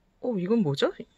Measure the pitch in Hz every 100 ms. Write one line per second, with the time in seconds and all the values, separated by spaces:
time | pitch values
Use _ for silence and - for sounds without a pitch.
0 | _ _ 254 202 180 233 156 139 311 -
1 | -